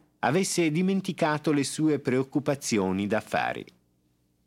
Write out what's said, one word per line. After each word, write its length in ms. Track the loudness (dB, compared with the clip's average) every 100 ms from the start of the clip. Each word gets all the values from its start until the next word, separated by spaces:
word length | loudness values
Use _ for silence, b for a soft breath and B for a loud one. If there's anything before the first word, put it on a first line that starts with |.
| _ _
avesse 520 | 0 0 0 0 2
dimenticato 800 | 2 0 0 -2 -2 0 0 0
le 140 | 0 0
sue 340 | 0 0 2
preoccupazioni 1040 | 0 0 0 -2 -2 -2 0 0 2 0 0
d'affari. 600 | -2 -2 -2 -2 -4 -12 -20 _ _ _ _ _ _